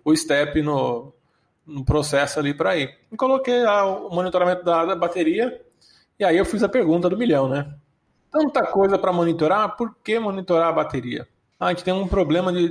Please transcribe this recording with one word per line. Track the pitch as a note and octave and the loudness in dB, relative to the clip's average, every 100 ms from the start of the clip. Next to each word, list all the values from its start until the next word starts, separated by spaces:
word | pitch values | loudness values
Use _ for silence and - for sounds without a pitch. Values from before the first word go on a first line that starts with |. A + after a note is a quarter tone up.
o | D3+ D3+ | 0 0
step | - C#3+ D3 D#3 | 2 0 0 0
no, | D3+ C#3 B2+ A#2+ C#3 - _ _ _ _ - | 0 0 -2 -4 -8 -20 _ _ _ _ -16
no | C#3+ C3 | -8 -2
processo | D3+ D3 C#3 C#3+ D3+ | 0 2 0 0 -2
ali | C#3+ | -2
pra | C#3+ F#3+ F3+ | -2 0 0
ir. | C3+ - _ | -4 -8 _
E | A3 | -4
coloquei | C4 C4 B3+ B3 | 0 0 0 2
lá | A#3 G#3 G3 | 2 2 2
o | F#3 G#3 | -2 -4
monitoramento | F3 F#3 F3+ F3+ F3+ F3 | -4 0 2 2 0 0
da, | E3+ E3+ | 2 2
da | F3+ | 0
bateria | F3 F3+ D#3+ F#3+ B3 - - _ _ _ _ - | -2 0 0 0 -2 -4 -18 _ _ _ _ -2
e | G3 | 2
aí | E3 | 2
eu | F#3+ | 2
fiz | G3+ | 0
a | G3+ | 0
pergunta | B3+ E3+ F3 F3 | 2 2 2 0
do | G3 | 0
milhão, | A#3+ C#3+ C3+ | 0 2 2
né? | C#3 D3 - _ _ _ _ _ | -2 -6 -12 _ _ _ _ _
Tanta | D4+ D4+ C4 - | 0 0 0 0
coisa | G3 G3 F#3+ | 2 2 2
pra | F#3 | 0
monitorar, | F3+ E3+ E3 D#3 G3 G#3 - | 0 0 2 2 2 0 -2
por | A#3 - | -8 -8
que | - A3+ | -4 -2
monitorar | G#3+ F#3+ F#3 E3 E3 | -2 -6 0 2 2
a | |
bateria? | D3+ D#3 C3+ B2 A#2+ - _ _ - | 0 -2 -4 -6 -8 -10 _ _ -6
"Ah, | F3+ | -4
a | |
gente | F3+ | -2
tem | - | -2
um | F#3 F#3+ | -2 0
problema | G3 D#3 E3+ F#3 | 0 2 0 0
de, | F3+ E3+ | 0 -2